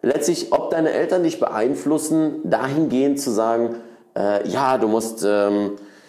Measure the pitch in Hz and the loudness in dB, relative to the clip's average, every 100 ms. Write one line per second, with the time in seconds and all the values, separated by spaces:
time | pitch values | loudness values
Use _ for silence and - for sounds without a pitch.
0 | 117 156 - 170 - 143 - 165 160 120 | 0 0 0 -2 0 -2 0 0 0 0
1 | 165 180 165 160 - 107 120 143 143 151 | 0 2 0 0 -2 0 -2 0 0 0
2 | 151 160 156 - 87 110 131 143 151 123 | 0 0 0 -2 -2 0 0 0 0 2
3 | 139 139 139 107 113 117 117 - - - | 2 0 -2 0 0 0 -2 -4 -14 -20
4 | _ - 101 104 101 117 131 131 107 113 | _ -4 0 0 -2 0 2 2 2 0
5 | 113 110 101 104 101 104 101 101 - - | -2 -2 0 2 2 2 -2 -6 -16 -20